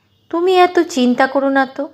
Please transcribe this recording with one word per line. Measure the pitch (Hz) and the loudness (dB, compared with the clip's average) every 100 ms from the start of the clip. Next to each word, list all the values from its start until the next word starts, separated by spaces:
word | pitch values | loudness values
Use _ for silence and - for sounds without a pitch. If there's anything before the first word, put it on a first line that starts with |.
| _ _ _ | _ _ _
তুমি | 330 359 359 | -4 0 2
এত | 359 359 339 | 2 2 -2
চিন্তা | 262 247 240 262 | 0 0 2 0
করো | 269 277 | 0 -2
না | 269 262 | 0 -2
তো। | 269 320 | -6 -12